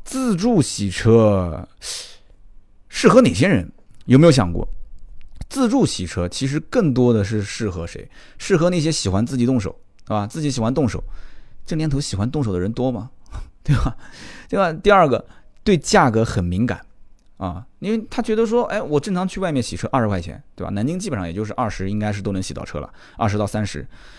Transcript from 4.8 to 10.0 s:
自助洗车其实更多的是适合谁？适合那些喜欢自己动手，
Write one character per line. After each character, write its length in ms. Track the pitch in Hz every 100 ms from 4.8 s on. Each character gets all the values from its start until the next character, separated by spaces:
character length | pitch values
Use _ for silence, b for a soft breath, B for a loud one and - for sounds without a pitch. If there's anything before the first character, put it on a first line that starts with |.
| - - - - - - -
自 200 | 269 240
助 160 | 269
洗 220 | 160 - 87
车 220 | - 87
其 180 | - 135
实 140 | 147
更 340 | - 262 170
多 180 | 123 123
的 120 | 113
是 180 | 98 107
适 260 | 98 - 107
合 160 | 82
谁？ 240 | 85 - - b b b
适 180 | - 180
合 140 | 175
那 80 | 180
些 140 | 151
喜 160 | 151 98
欢 180 | 95 117
自 100 | 135
己 80 |
动 140 | 120 127
手， 160 | 98 - - -